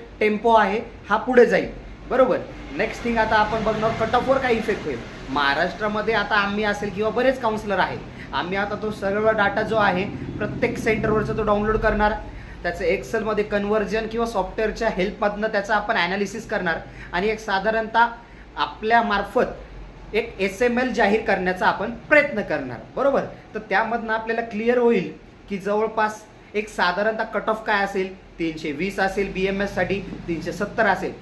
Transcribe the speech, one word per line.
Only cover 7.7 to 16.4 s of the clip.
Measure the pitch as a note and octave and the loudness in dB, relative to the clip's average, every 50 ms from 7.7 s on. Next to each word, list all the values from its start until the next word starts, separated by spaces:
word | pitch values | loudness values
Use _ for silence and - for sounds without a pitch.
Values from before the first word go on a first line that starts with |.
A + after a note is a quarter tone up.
| F#3+ F#3 | 0 0
आहेत, | D#3+ - B2+ - - - - - - - | 0 0 -2 -6 -10 -12 -14 -14 -10 -6
आम्ही | - C3+ D#3 F3 F#3+ | -4 -4 -4 -2 -2
आता | G3 G3+ G3+ G#3 G3+ | -2 -2 -2 -4 -4
तो | G#3+ G#3+ | -6 -6
सर्व | - - G3+ G3 G3 G#3 G#3+ A3 | -6 -4 -2 -2 0 2 2 2
डाटा | G#3+ G#3+ G3+ G3 G3 A3 | 4 4 2 2 2 0
जो | - F3+ A3 | -2 0 2
आहे | A3 G3+ G3 F3+ F3+ G3+ - - - - - - | 2 2 4 2 0 -2 -4 -6 -8 -8 -8 -6
प्रत्येक | - G#3+ - - - B3+ A3 - - | -6 -4 -4 -2 -2 -2 -2 0 0
सेंटरवरचा | - A#3 A3 G#3+ A3+ G#3+ G#3+ G#3+ G#3 A3 | 0 0 0 2 2 2 2 2 0 0
तो | G#3+ A3 | -2 0
डाउनलोड | G#3+ G#3+ G#3 G#3 G#3 G#3+ A3 | 0 2 2 2 2 2 2
करणार, | A3 A3 G#3+ G#3 G#3 G#3+ G#3+ A3 G#3+ - - - - - - - - | 2 2 2 2 2 2 2 0 -2 -6 -10 -14 -14 -14 -14 -10 -6
त्याचं | - F3 F3 - F#3+ | -6 -4 -4 -2 0
Excelमध्ये | E3 F#3+ F#3+ - - A3+ A3 G3+ G#3+ G#3 G#3 G3+ | 0 0 0 0 -2 -4 -2 -2 0 0 -2 -2
कन्व्हर्जन | - G#3 G3+ G3+ G#3 G#3+ A3 G#3 F3+ G#3 A3 A3 | 0 -2 -2 0 2 2 0 0 0 -2 -2 -2
किंवा | - A3+ A#3 A#3 | -2 -2 -2 -2
सॉफ्टवेअरच्या | A3+ - F#3+ F3+ - - A3+ A3 G#3 - - A3+ A3 | 0 0 -2 -2 -2 -2 -2 -2 -2 0 0 0 0
हेल्पमधनं | - F#3+ F#3 G#3 - - G#3+ G#3 F#3 G3+ A3 G#3 | 0 0 -2 -2 0 0 0 0 0 0 -2 0
त्याचं | G#3 G3+ G3 - G#3+ | 0 -2 0 0 0
आपण | G#3 G#3 A3+ A3 | 0 0 0 0
ॲनालिसिस | F#3 E3+ F3 F#3+ G3+ G3+ F#3+ - A3 | 2 0 0 0 -2 -2 -4 -6 -8